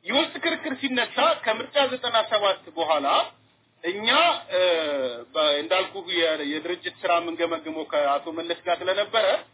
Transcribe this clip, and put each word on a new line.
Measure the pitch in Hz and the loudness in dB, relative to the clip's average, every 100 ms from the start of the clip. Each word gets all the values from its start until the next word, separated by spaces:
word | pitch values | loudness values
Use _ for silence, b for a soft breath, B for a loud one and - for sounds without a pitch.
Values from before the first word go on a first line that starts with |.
የውስጥ | 175 262 311 302 | 0 0 0 -2
ክርክር | 330 320 302 262 | -4 -2 -6 -4
ሲነሳ | 269 247 226 - 302 311 | -2 -2 -2 2 2 2
ከምርጫ | 233 220 254 285 269 | -2 -2 -2 0 0
ዘጠና | 254 247 233 | 0 0 0
ሰባት | 220 214 202 185 - | 2 2 2 0 -6
በኋላ | 160 160 151 139 220 - _ _ _ _ _ | -4 0 2 4 2 0 _ _ _ _ _
እኛ | 175 196 226 277 339 294 - 180 180 165 156 143 127 120 117 156 151 | -8 -4 2 4 4 2 -2 2 2 2 0 -2 -4 -6 -6 0 2
እንዳልኩ | 147 147 180 - 196 175 175 165 156 | 2 2 0 0 -8 -4 0 2 0
የድርጅት | 143 151 165 175 185 - | -4 -6 -6 -8 -8 -6
ስራ | 185 | 0
የምንገመግመው | 170 170 165 170 165 156 160 156 | 2 0 -4 -2 -2 -6 -8 -2
ከአቶ | 151 143 143 165 | 0 2 0 -2
መለስ | 160 170 170 | -8 -6 -6
ጋር | 175 170 | -2 -2
ስለነበረ | 185 196 208 226 196 262 - | 0 -2 0 2 2 0 -4